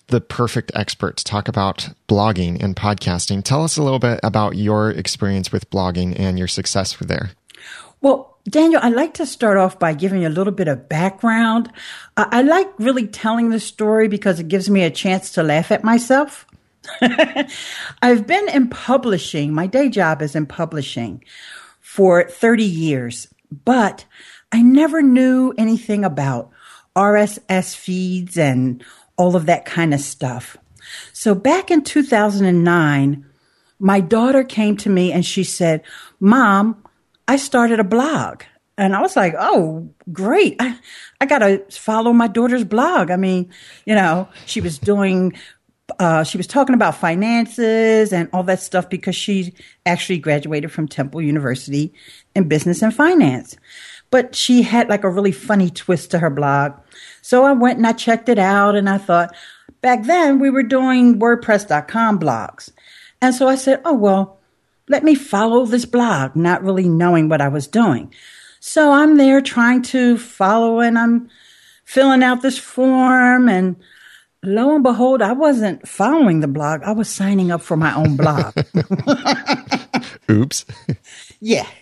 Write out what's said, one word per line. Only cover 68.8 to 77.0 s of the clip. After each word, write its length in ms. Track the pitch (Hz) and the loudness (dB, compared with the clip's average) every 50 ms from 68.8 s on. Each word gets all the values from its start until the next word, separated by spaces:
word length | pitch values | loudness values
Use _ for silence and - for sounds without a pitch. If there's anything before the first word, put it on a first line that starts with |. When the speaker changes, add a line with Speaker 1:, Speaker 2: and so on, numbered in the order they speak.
| 302 294 277 | 4 6 6
Speaker 2:
I'm 240 | 285 302 311 311 | 6 6 6 6
there 240 | 294 277 269 269 277 | 6 6 6 6 4
trying 400 | 269 - - 240 233 240 247 254 | 2 0 0 2 2 4 4 2
to 380 | 247 - - 262 247 240 240 226 | 0 -2 -2 2 2 2 2 2
follow, 600 | - - - - 196 185 214 226 226 226 226 233 | -2 -10 -4 -2 0 2 2 2 2 2 0 2
and 180 | 240 233 233 233 | 0 2 2 2
I'm 320 | 233 233 233 233 240 - _ _ _ _ _ _ _ _ _ _ _ | 2 2 0 0 -2 -6 _ _ _ _ _ _ _ _ _ _ _
filling 380 | - - 262 269 269 269 254 254 | -4 0 2 4 4 6 4 4
out 200 | 254 247 247 247 | 2 2 0 -2
this 160 | 269 262 - | -4 -4 -4
form, 920 | - - - - 254 262 262 262 254 254 254 254 247 247 247 254 254 240 | -12 -12 -4 0 0 2 2 2 2 4 4 4 4 4 4 4 4 4
and 280 | 196 185 185 185 180 180 _ _ _ - - - - - _ _ _ _ - | 4 2 0 -2 -2 -6 _ _ _ -20 -20 -20 -20 -20 _ _ _ _ -6
lo 320 | 190 196 220 240 277 302 | -4 -2 0 2 2 2
and 80 | 302 262 | 4 4
behold, 400 | 254 233 202 247 254 262 254 226 | 2 2 2 2 2 2 2 2
I 100 | 196 240 | 0 0
wasn't 560 | 269 311 302 285 240 214 208 - - - - | 0 2 2 2 2 0 -2 -4 -6 -12 -20
following 520 | - - 196 226 294 330 294 202 165 160 | -4 -2 0 2 2 4 4 4 4 2
the 80 | 151 147 | 0 -2
blog. 340 | 135 151 151 147 156 151 - | -2 -4 -2 -4 -4 -4 -4
I 100 | 202 214 | -6 -4
was 160 | 214 | -4